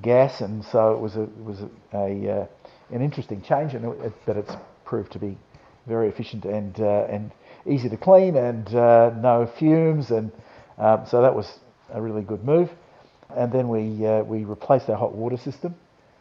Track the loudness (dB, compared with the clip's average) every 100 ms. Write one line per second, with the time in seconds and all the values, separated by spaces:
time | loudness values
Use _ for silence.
0 | 2 4 4 0 -8 -8 -2 2 4 2
1 | -2 -6 -8 -10 -14 -12 -14 -18 _ -6
2 | -4 -4 -4 -4 -6 -12 -20 -20 _ -4
3 | -4 -4 -10 -10 -2 -2 -2 -6 -8 -8
4 | -10 -8 -6 -4 -6 -12 -18 _ -8 -8
5 | -8 -10 -10 -10 _ -20 _ _ -6 -2
6 | -2 -2 -10 -8 -6 -6 -6 -2 0 2
7 | 0 -6 -8 -16 -20 -14 -4 -2 -2 -2
8 | 6 6 6 2 0 -4 -2 4 8 8
9 | 8 4 2 4 2 0 2 4 4 0
10 | 0 -2 -2 -10 -20 -20 -20 0 2 2
11 | 2 4 4 2 -4 -14 _ _ _ -10
12 | -6 -6 -6 -6 0 2 2 -4 _ _
13 | _ _ _ -6 -2 -2 -2 -2 -4 -4
14 | 0 0 0 -6 -8 -10 0 0 2 -2
15 | -2 -4 -6 -6 -8 -12 -12 -12 _ _
16 | _ _